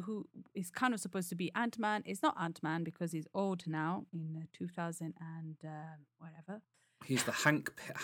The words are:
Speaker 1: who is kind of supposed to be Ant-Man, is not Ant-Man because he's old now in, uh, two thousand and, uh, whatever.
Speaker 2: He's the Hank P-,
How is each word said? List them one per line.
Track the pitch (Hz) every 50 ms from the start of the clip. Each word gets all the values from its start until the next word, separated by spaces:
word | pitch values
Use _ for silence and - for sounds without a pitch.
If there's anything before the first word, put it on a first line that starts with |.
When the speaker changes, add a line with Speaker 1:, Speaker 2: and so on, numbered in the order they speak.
| 175
Speaker 1:
who | 208 220 208 - - - - - - -
is | 202 180 -
kind | - - 254 254 233
of | 190
supposed | - 180 - 190 180 -
to | 185
be | 170 180 160 -
Ant-Man, | 214 240 240 - 226 214 214 214 208 -
is | 190 196 190 -
not | 311 - -
Ant-Man | 165 170 165 - - 156 160 170 170
because | 165 - - 175 165
he's | 165 160 151 - -
old | 190 196 196 190 175 - 160
now | 156 156 156 165 180 190 - -
in, | - 165 160 160 156 160
uh, | 165 - _
two | - 180 175
thousand | 175 185 170 170 165 - 165 160 - -
and, | 165 160 165 165 160 160 156 - -
uh, | 156 156 151 156 160 156 151 143 _ _ -
whatever. | 160 165 156 160 151 - 202 220 - _ _ _ _ _ _ - -
Speaker 2:
He's | - 135 120 -
the | 120 -
Hank | - - 151 151 151 147 - -
P-, | - - - - -